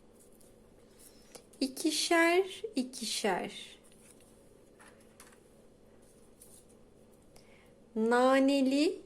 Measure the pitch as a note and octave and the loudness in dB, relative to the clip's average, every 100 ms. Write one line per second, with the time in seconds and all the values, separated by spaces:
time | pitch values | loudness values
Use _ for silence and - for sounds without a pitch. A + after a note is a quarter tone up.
0 | - - - - - - - - - - | -20 -20 -20 -20 -20 -20 -20 -20 -20 -20
1 | - - - - - - C4+ - D#4+ D4+ | -20 -20 -20 -20 -18 -6 -6 -4 -2 -2
2 | - E4+ E4 F4 F#4+ - A4+ - B3+ - | 2 4 4 2 0 -4 -10 -6 -6 -8
3 | A3 - G#3+ F3+ G3 - - - - - | -8 -4 -2 -2 -6 -12 -18 -20 -20 -20
4 | - - - - - - - - - - | -20 -20 -20 -20 -20 -20 -20 -20 -20 -20
5 | - - - - - - - - - - | -20 -20 -20 -20 -20 -20 -20 -20 -20 -20
6 | - - - - - - - - - - | -20 -20 -20 -20 -20 -20 -20 -20 -20 -20
7 | - - - - - - - - - A3 | -20 -20 -20 -20 -20 -20 -20 -20 -10 -2
8 | A3 A#3+ B3+ C4+ C4+ C#4 C4 C#4 D#4+ - | 2 4 4 4 4 2 2 2 0 -2